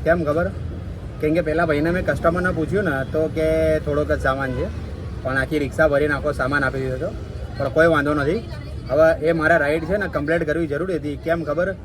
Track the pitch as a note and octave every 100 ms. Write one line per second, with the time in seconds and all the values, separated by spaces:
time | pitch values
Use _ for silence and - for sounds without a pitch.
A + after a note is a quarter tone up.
0 | - F3 D3+ D3+ F3+ F#3+ - - - -
1 | - - D3+ D#3+ D#3 D3+ E3+ D3 D#3+ F3
2 | F3+ C#3 F3 E3+ F3+ E3+ D3+ F#3+ G3 C3+
3 | C3 D#3 D#3 D#3 D#3 D#3+ D#3+ D#3 C#3+ D3
4 | D3 D3 C#3 C3+ C3+ B2+ F3+ - - -
5 | - - C3 C3+ C3 D3+ C3+ - D#3+ C#3+
6 | D3 C#3 C#3+ C#3+ C3 C#3+ C3 C3+ C3 B2+
7 | E3 A3 - - - - C3+ C#3 E3 D#3+
8 | C#3+ D3+ C#3 G3+ A#3 - - - - C#3
9 | D#3+ E3 D3+ E3+ D#3 E3+ C#3+ D#3+ E3 G3+
10 | F#3 D3+ D3 E3+ D#3 D3+ E3 C#3+ F3+ E3
11 | D3 C#3 D3 E3+ D3 D3 F#3 F#3